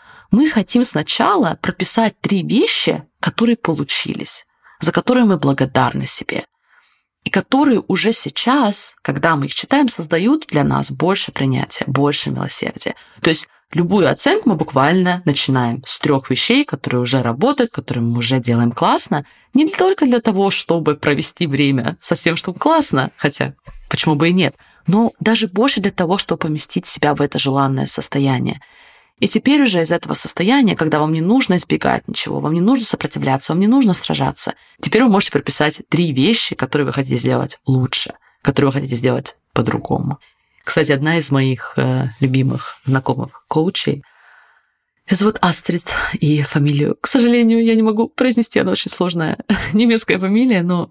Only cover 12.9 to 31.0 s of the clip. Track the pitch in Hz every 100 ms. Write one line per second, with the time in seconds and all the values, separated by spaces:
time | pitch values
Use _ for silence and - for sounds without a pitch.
12.9 | - - - - 156 - _ _ 156 175
13.9 | 202 147 - 277 415 339 165 - 131 139
14.9 | 185 180 180 170 139 - 131 120 120 -
15.9 | - - 139 - 127 - 254 294 147 -
16.9 | 123 123 131 120 120 226 285 240 - -
17.9 | 127 117 120 117 131 120 117 120 117 180
18.9 | 302 - 151 139 _ _ 262 311 - 370
19.9 | 392 277 240 226 190 196 - - 170 151
20.9 | 147 - 143 - - 175 139 139 135 123
21.9 | 175 - 165 - 165 - 180 294 320 285
22.9 | 139 131 - 147 - 135 139 - - -
23.9 | - - 147 165 185 175 - _ _ -
24.9 | 202 233 - - 226 220 180 262 240 196
25.9 | 190 170 196 - 170 160 151 - - -
26.9 | - 147 143 143 127 139 135 139 135 139
27.9 | - - 143 139 127 123 139 - - -
28.9 | _ _ _ 214 220 - 294 262 180 160
29.9 | 170 - 151 - - 180 269 233 170 156
30.9 | 151